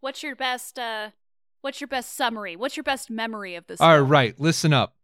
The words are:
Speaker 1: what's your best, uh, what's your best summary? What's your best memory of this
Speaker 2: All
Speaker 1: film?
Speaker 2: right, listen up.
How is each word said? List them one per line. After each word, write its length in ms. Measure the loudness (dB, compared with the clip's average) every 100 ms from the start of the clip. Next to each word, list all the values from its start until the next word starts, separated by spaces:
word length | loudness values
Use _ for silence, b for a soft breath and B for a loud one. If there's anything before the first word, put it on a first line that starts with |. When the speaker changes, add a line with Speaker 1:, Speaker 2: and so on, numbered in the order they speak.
Speaker 1:
what's 220 | -12 -8
your 140 | -10 -6
best, 420 | -4 -4 -8 -10
uh, 320 | -8 -6 -10 _ _ _ _ _
what's 180 | -10 -8
your 80 | -6
best 260 | -6 -8
summary? 420 | -4 -4 -4 -10 -8
What's 200 | -8 -6
your 80 |
best 260 | -4 -6 -6
memory 440 | -8 -6 -8 -10
of 120 | -12 -12
this 140 | 2
Speaker 2:
All 160 | 6 8
Speaker 1:
film? 100 | 8
Speaker 2:
right, 300 | 4 4 0
listen 320 | -2 2 4
up. 200 | 4 2 _